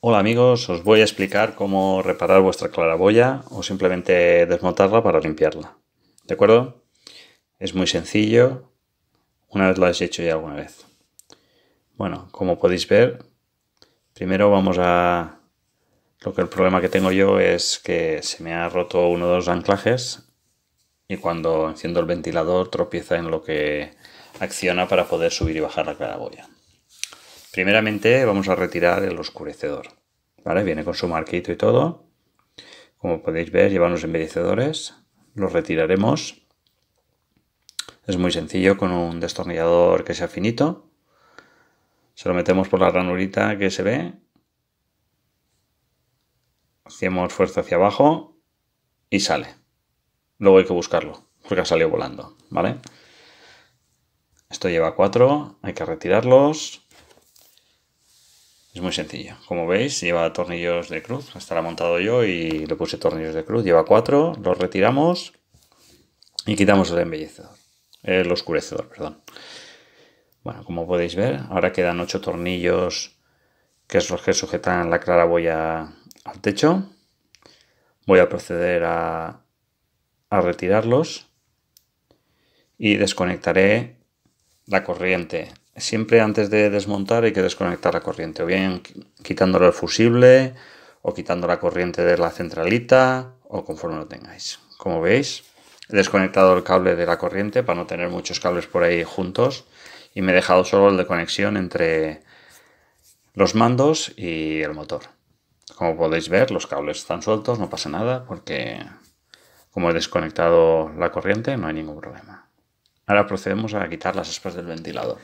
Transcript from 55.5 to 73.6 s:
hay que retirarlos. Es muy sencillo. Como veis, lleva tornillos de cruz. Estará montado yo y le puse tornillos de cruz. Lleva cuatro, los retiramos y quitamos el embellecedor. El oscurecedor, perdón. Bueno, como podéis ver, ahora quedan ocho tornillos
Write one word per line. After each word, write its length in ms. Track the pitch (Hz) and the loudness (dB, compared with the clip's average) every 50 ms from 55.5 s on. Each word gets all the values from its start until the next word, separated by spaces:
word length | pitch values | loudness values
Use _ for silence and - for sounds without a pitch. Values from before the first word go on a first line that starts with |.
| - _ - | -16 _ -12
hay 100 | 95 - | -12 -10
que 140 | - 82 | -8 -8
retirarlos. 960 | 82 82 80 - 90 92 107 113 123 127 131 139 147 156 151 - - - - _ _ _ _ _ _ _ _ _ _ _ _ _ _ _ _ _ _ _ _ _ _ _ _ _ _ _ _ _ _ _ _ _ _ _ _ _ _ _ | -8 -8 -8 -2 0 0 2 4 6 6 6 6 6 0 -2 -8 -12 -14 -18 _ _ _ _ _ _ _ _ _ _ _ _ _ _ _ _ _ _ _ _ _ _ _ _ _ _ _ _ _ _ _ _ _ _ _ _ _ _ _
Es 80 | 90 87 | -10 -8
muy 100 | 92 - | -6 -6
sencillo. 440 | - 78 - - - - - 101 - - - | -6 -8 -8 -12 -14 -14 -16 -18 -20 -12 -8
Como 180 | 90 87 82 | -6 -6 -2
veis, 360 | 82 90 101 120 147 135 - - | -2 0 0 0 -2 -4 -4 -2
lleva 280 | 85 87 85 82 82 - | -2 0 0 0 -2 -2
tornillos 560 | - 87 85 87 85 85 87 87 87 85 - | -4 -6 -6 -6 -6 -4 -2 -2 -4 -4 -6
de 120 | 80 80 - | -10 -12 -10
cruz. 320 | - 120 139 143 - - | -8 -10 -10 -10 -14 -20
Estará 280 | 87 - - 90 85 82 | -20 -12 -6 -6 -4 -4
montado 360 | 85 85 80 85 85 85 87 | -4 -6 -4 -2 -2 0 0
yo 260 | 92 107 117 123 117 | 0 0 0 0 0
y 420 | 101 90 85 82 80 80 78 78 | 0 -2 -4 -4 -4 -4 -6 -6
le 100 | 78 - | -6 -6
puse 220 | - - - - - | -6 -6 -8 -8 -2
tornillos 360 | - - - 80 80 80 80 | -2 -2 -2 -2 -8 -6 -6
de 80 | 80 78 | -8 -6
cruz. 220 | - 107 117 110 | -4 -4 -2 0
Lleva 220 | 92 85 82 82 | 4 4 4 4
cuatro, 480 | - 104 110 117 - 135 143 151 170 165 135 98 | 4 4 2 4 4 2 2 2 0 -4 -4 -2
los 160 | 92 90 - | -2 -2 -2
retiramos 720 | 92 90 - 95 95 110 127 139 151 170 180 185 - - _ _ _ _ _ _ _ _ _ _ _ _ _ _ _ _ _ _ _ _ _ - - | -2 -4 0 0 2 2 2 2 0 0 0 -2 -6 -14 _ _ _ _ _ _ _ _ _ _ _ _ _ _ _ _ _ _ _ _ _ -10 -4
y 120 | 107 107 | -4 0
quitamos 340 | - 101 95 101 98 92 82 | 2 4 4 6 4 4 2
el 80 | 85 87 | 0 -2
embellecedor. 580 | 85 85 80 78 78 76 - - - - - _ _ _ _ _ _ _ _ _ _ | -2 -2 -6 -10 -12 -14 -16 -20 -20 -20 -20 _ _ _ _ _ _ _ _ _ _
El 280 | - 92 92 90 87 | -2 0 0 2 2
oscurecedor, 560 | 87 85 - - 82 - - - - - - - | 0 -2 -2 -2 -4 -4 -4 -4 -10 -10 -10 -10
perdón. 320 | - - - - - _ _ - - - - - - - - - - - _ _ _ _ _ _ _ _ _ _ _ _ _ | -12 -12 -12 -12 -12 _ _ -20 -20 -20 -20 -20 -20 -20 -20 -20 -20 -20 _ _ _ _ _ _ _ _ _ _ _ _ _
Bueno, 180 | - - - - | -14 -14 -14 -12
como 240 | - 87 85 85 | -10 -8 -8 -4
podéis 300 | 87 90 87 87 85 82 | -2 0 -2 0 -2 -2
ver, 240 | 90 104 127 139 139 127 120 | -2 -2 -2 -2 -4 -8 -4
ahora 240 | 92 95 87 92 - | -4 0 0 0 0
quedan 280 | - 90 87 85 87 | 0 0 0 0 -2
ocho 200 | 87 87 - 87 | -6 -4 -6 -6
tornillos 1000 | - - 87 87 87 90 92 87 87 87 90 92 90 87 87 - - - _ _ _ _ _ _ _ _ _ _ | -6 -6 -6 -4 -4 -4 -4 -2 0 0 0 0 0 -2 -4 -8 -10 -12 _ _ _ _ _ _ _ _ _ _